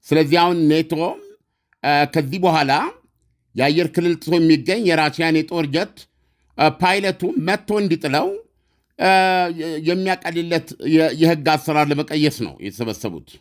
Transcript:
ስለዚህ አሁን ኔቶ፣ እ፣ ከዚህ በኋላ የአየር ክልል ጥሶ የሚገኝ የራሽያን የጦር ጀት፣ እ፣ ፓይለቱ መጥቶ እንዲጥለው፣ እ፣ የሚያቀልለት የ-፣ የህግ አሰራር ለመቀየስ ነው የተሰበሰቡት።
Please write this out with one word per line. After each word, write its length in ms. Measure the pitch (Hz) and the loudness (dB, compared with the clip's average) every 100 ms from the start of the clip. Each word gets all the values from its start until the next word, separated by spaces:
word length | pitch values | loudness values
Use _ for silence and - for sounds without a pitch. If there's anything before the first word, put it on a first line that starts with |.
ስለዚህ 320 | - 151 151 170 | 2 2 4 4
አሁን 180 | 175 170 156 | 4 2 2
ኔቶ፣ 260 | 156 160 160 175 403 - - _ _ _ _ | 2 0 -4 -4 -8 -18 -20 _ _ _ _
እ፣ 100 | 143 147 147 | 0 2 2
ከዚህ 300 | 160 135 175 | 0 -4 0
በኋላ 300 | 180 160 139 135 311 - _ _ _ _ _ | 2 2 2 0 -2 -10 _ _ _ _ _
የአየር 320 | 113 135 156 165 | -2 0 2 0
ክልል 240 | - 170 | 0 -2
ጥሶ 160 | 165 - | -2 -2
የሚገኝ 480 | 175 165 151 131 202 | 2 4 2 2 -2
የራሽያን 520 | 196 160 151 143 160 160 | 0 2 0 0 0 0
የጦር 280 | 156 170 147 | -2 -6 -4
ጀት፣ 260 | 151 208 - - _ _ _ _ - | -4 -6 -10 -20 _ _ _ _ 0
እ፣ 100 | 151 | 0
ፓይለቱ 460 | - 180 196 196 - 180 - | 2 0 0 -2 -4 -4 -4
መጥቶ 300 | 165 208 - 208 | -2 -4 -2 -2
እንዲጥለው፣ 500 | 196 165 147 143 370 403 - _ _ _ _ - | 0 -2 -2 -2 -2 -8 -16 _ _ _ _ -2
እ፣ 100 | 185 190 190 185 175 165 160 156 | 2 4 2 0 -2 -4 -6 -4
የሚያቀልለት 840 | 160 185 185 185 170 170 170 165 - - 147 | -2 -2 -2 -4 -4 -6 -2 -4 -4 -8 0
የ-፣ 240 | 156 160 | 2 2
የህግ 320 | 156 165 165 143 | 2 2 2 0
አሰራር 380 | 151 - 151 147 | -2 0 0 0
ለመቀየስ 500 | 143 151 151 151 131 | -2 -2 0 0 -2
ነው 140 | 98 67 | -10 -10
የተሰበሰቡት። 680 | 98 95 113 - 107 82 - - | -14 -8 -8 -6 -10 -12 -18 -20